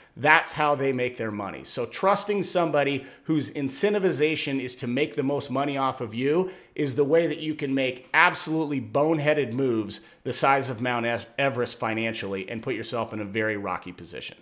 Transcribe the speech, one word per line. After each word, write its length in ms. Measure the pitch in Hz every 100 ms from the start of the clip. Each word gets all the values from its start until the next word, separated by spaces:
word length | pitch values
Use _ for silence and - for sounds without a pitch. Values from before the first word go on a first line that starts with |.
| - -
That's 360 | 139 156 -
how 240 | 156 151 143
they 160 | 135
make 240 | 127 123 123
their 160 | 110
money. 320 | 104 98 71
So 220 | - - 117
trusting 580 | - 196 196 - 202
somebody 600 | 175 180 160 147 139 139 - -
whose 260 | - 156 117
incentivization 1080 | 151 135 - 208 208 185 131 151 151 147 135
is 140 | 127 -
to 100 | 120
make 280 | 127 156
the 100 | 151
most 260 | 135 143 -
money 260 | 127 143 139
off 240 | 131 123
of 140 | 117
you 380 | 113 135 160 185 - -
is 200 | - 143
the 100 | 123
way 220 | 139 165 165
that 140 | 147
you 140 | 156
can 200 | 143 143
make 340 | 135 131 127 -
absolutely 680 | 151 175 160 - 160 151 139
boneheaded 720 | 110 139 151 165 147 151 127
moves 480 | 120 135 113 101 98 - -
the 100 | 131
size 380 | 117 143 139 127
of 100 | 113
Mount 260 | 123 120 117
E-, 200 | 117 - -
Everest 420 | 139 120 117 -
financially 680 | 117 110 113 110 98 95 -
and 140 | 113
put 140 | 135 110
yourself 360 | 110 117 113
in 80 | 110
a 40 |
very 320 | 104 107 110 104
rocky 360 | 98 87 92
position. 460 | 85 82 65 - -